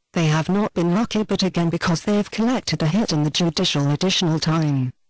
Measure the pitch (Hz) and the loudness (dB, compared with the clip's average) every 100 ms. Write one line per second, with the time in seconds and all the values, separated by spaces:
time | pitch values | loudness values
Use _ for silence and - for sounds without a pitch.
0 | _ 180 160 156 156 196 208 - 175 180 | _ 0 2 2 2 0 0 0 0 0
1 | 233 214 214 196 185 - 170 170 - 170 | 0 -2 -2 -2 0 0 0 0 0 -2
2 | - 208 202 - 226 247 - 156 156 190 | 0 0 0 0 0 0 -2 -2 0 2
3 | 226 151 151 - 170 160 180 147 143 147 | 0 0 0 0 0 0 0 0 0 0
4 | 185 - 175 160 - 160 151 139 127 - | 0 0 0 0 0 0 0 0 -2 -6
5 | _ | _